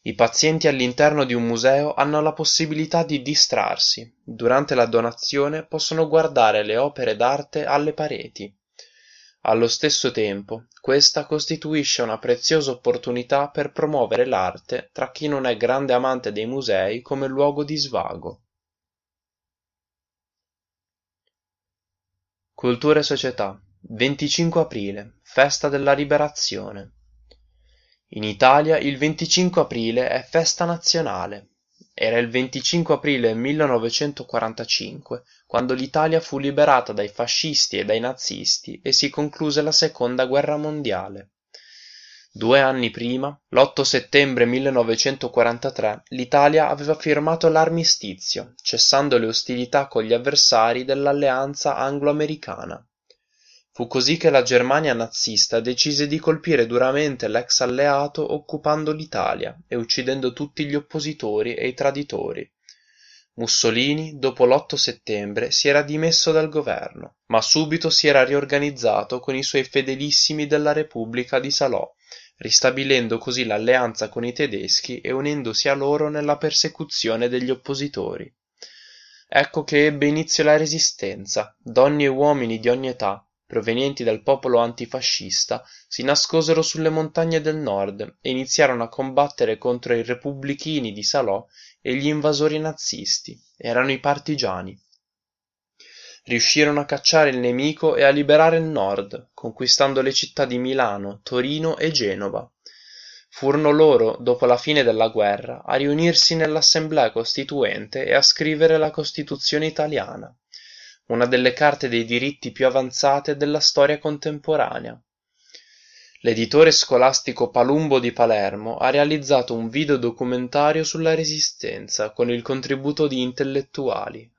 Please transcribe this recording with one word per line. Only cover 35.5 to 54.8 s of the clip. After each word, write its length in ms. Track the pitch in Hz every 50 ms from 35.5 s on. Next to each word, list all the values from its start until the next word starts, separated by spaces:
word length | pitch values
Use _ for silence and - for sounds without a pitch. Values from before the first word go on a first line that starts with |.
| - 113 127 127 131
l'Italia 460 | 127 131 - - 156 156 160 160 160
fu 180 | 165 - 143
liberata 560 | 139 139 139 139 143 147 147 139 123 120 - 107
dai 140 | 101 104
fascisti 720 | 104 - - 120 120 - - - 160 143 - - - - 98
e 60 | 98
dai 140 | 104 107 113
nazisti 800 | 117 123 131 - - - 98 95 95 - - - - - - - _
e 80 | 135
si 180 | 135 - 139 143
concluse 540 | - - 147 147 - - 160 151 139 151 147
la 80 | 156
seconda 560 | 147 - 160 156 - - 123 120 127 127 131
guerra 300 | 123 131 143 143 147 151
mondiale. 760 | 151 151 151 151 151 143 113 95 92 95 98 98 98 - _ _ _ _ _ _ - - - - - - - - - - - - - _ _
Due 280 | _ 107 110 113 131 139
anni 320 | 135 135 131 131 120 110
prima, 440 | - 120 117 120 127 131 135 143 147 _ _ _
l'otto 340 | - 127 135 139 - - 135
settembre 600 | - - 127 - _ - 143 143 139 127 120 120
millenovecentoquarantatré, 1600 | 120 123 131 139 139 131 123 117 113 117 113 - 139 135 135 - 120 - 120 117 117 117 120 - 139 - - 110 107 107 104 _ _
l'Italia 600 | 123 127 127 123 - 143 143 147 156 156 151 -
aveva 240 | 143 143 143 147 160
firmato 560 | 156 - 156 147 147 151 160 165 165 - 165
l'armistizio, 1040 | 160 156 160 165 165 170 160 - - - - 101 90 - - - - 98 104 - _ -
cessando 560 | - - - 113 - - - 135 147 143 131
le 80 | 120 113
ostilità 640 | 113 113 - - - 127 123 123 120 - 143 139
con 160 | - - 113 110
gli 100 | 110 117
avversari 720 | 117 123 139 143 139 - - 127 113 113 117 120 123 127
dell'alleanza 920 | 131 135 139 139 143 143 143 143 135 127 131 139 143 143 - - 147 139
anglo-americana. 1000 | - 131 135 143 143 139 147 147 151 151 151 156 151 - - 95 - - 87 82 - _ _ _ _ _ _ _ _ _ _ _ _ _ _ _ _ _ _
Fu 140 | _ - 120
così 320 | 117 - 135 - 131 165
che 140 | 170 - 160
la 100 | 139 135
Germania 540 | 120 120 131 123 123 127 139 151